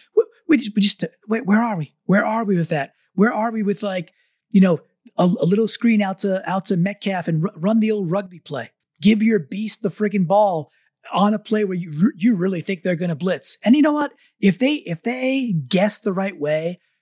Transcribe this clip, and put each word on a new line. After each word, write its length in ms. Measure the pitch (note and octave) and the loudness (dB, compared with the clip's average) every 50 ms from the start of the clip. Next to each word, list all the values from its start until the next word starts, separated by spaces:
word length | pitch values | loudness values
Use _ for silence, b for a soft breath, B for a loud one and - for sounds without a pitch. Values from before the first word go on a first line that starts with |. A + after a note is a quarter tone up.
| b b b | b b b
We, 120 | G#4+ - - b b b - | 0 0 0 b b b 2
we 80 | D4+ | 2
just, 180 | A#3 - G#3 - | 2 0 0 0
we 60 | G#3+ | 0
just, 240 | G3+ G3+ - - F3 - _ _ _ G#3+ | 2 0 0 -2 -6 -10 _ _ _ -6
wait, 160 | A3 A3 - | -4 -4 0
where 160 | F3+ G#3 A3 | 2 2 2
are 160 | A#3+ A3+ G#3 | 2 0 -2
we? 180 | E3 D3 - _ _ _ | -6 -8 -10 _ _ _
Where 220 | - F#3 G#3 - | 0 0 0 2
are 180 | G#3+ A3 A3+ A3+ | 0 -2 -2 0
we 140 | G3+ F#3+ | 0 0
with 100 | E3+ D#3+ | 0 0
that? 280 | - D#3+ C#3+ C#3 - _ _ _ _ - | -2 -2 -4 -4 -6 _ _ _ _ 0
Where 180 | F#3 G#3 A#3+ | 0 2 2
are 180 | D#3+ G#3 A3 A#3 | 2 0 -4 -2
we 140 | A3+ A3 G3+ | -2 -2 -2
with, 180 | G3+ G3+ G3+ | -2 -2 -4
like, 300 | G#3 G3+ F#3 F#3 E3+ - _ _ _ _ _ _ _ _ | -4 -6 -6 -6 -8 -10 _ _ _ _ _ _ _ _
you 80 | - F#3+ | 4 6
know, 220 | F#3+ F#3 D#3+ - - _ _ _ _ - - | 6 6 4 0 -4 _ _ _ _ -10 -2
a, 60 | - F3+ | 0 2
a 220 | F3+ - - - | 2 2 2 0
little 240 | E3+ G3+ A3 A3+ G3+ | 0 2 2 0 0
screen 320 | - - A#3 A#3 A3 G#3 | -2 0 2 2 2 2
out 160 | G3+ F#3+ F#3+ - | 2 0 -2 -4
to, 280 | - G3 F#3 F#3+ - - | -2 -2 -2 -2 -4 -4
out 160 | F#3 G3 - | -4 -4 -2
to 100 | - G3 | -2 0
Metcalf 540 | E3+ F3 G3 G3+ - - G3+ F#3+ F3+ - F3 | 0 0 -2 -4 -6 -6 -4 -4 -4 -2 -2
and 160 | E3 D3+ D#3+ | -2 -2 -2
r-, 60 | - - | -4 -4
run 240 | D#3 E3 G#3 A3+ A3+ | -2 -2 0 2 2
the 120 | G#3+ A3 G#3+ | 2 0 0
old 180 | G#3 F#3 D#3+ | -2 -2 -2
rugby 280 | F#3 G3+ G3 F3+ F3+ D#3 | -2 -4 -4 -6 -14 -20
play? 320 | - - D3 B2+ A2 - _ _ _ _ _ - | -14 -10 -10 -10 -10 -10 _ _ _ _ _ 0
Give 220 | D3 G#3 A3+ G#3 A3 | 2 2 4 4 2
your 160 | A3+ A3 F#3+ | 2 2 0
beast 440 | C#3 - - G3+ A3 G#3 - - A3 | -2 -4 -8 -6 -4 -4 -4 -2 -4
the 60 | F3+ | -6
freaking 380 | - - G#3+ G3+ G#3 G3+ F3 | -4 -2 -4 -2 0 0 0
ball 420 | D#3 G3 G#3 G#3+ G3 F3 D#3 C#3 - _ _ _ _ _ _ - - - | 2 2 2 2 2 0 -2 -6 -8 _ _ _ _ _ _ -12 -6 0
on 200 | F3+ G3+ G#3 G#3+ | 2 2 2 0
a 60 | G#3 | 0
play 240 | G#3 - G#3+ G#3+ G#3+ | -2 -2 -2 -2 0
where 140 | F#3+ F#3 | -2 -4
you, 140 | F3 F3+ E3 D3 D3+ F#3+ | -6 -6 -6 -2 0 0
r-, 100 | C#4+ - | 0 0
you 180 | D#3+ F#3 B3 A3 | 2 0 0 2
really 240 | E3+ F3+ G3 F#3 E3 | 2 0 -2 -4 -4
think 240 | - - F#3+ - - | -6 -6 -6 -4 -2
they're 140 | F#3 F3 | -4 -2
gonna 180 | D3+ F3+ F3 D#3+ | -2 -2 -4 -4
blitz. 420 | C3 E3+ F#3+ E3+ - - - - - - | -2 -2 -4 -2 -2 -2 -4 -4 0 4
And 100 | G#3 C4 | 4 4
you 80 | D4+ | 6
know 120 | C#4+ D4+ D4 | 4 2 2
what? 180 | D4 C#4+ C#4+ _ b b b b b | 0 -2 -4 _ b b b b b
If 180 | G3 G3 E3 - | 2 2 2 2
they, 140 | B3+ C#4+ D4+ | 0 0 0
if 260 | C#4+ - F3+ E3 - - | -2 -6 -8 -8 -6 -6
they 500 | A#3 B3+ B3+ B3+ C4 C4+ C4+ B3+ A#3 F3+ D3+ C3 B2 | -6 -4 -2 -2 -2 0 0 -2 -2 -4 -4 -4 -2
guess 280 | F#3+ F#3 G3+ G#3+ - | 0 0 2 2 0
the 140 | - - G#3 F3+ | -2 -2 -2 -4
right 240 | F#3+ F#3+ G3+ F3+ | -2 -4 -6 -6
way 420 | D3 C#3+ D3+ D#3 D#3 E3 F3 F3+ - _ _ _ _ | -6 -4 -2 -2 -2 -2 -6 -8 -10 _ _ _ _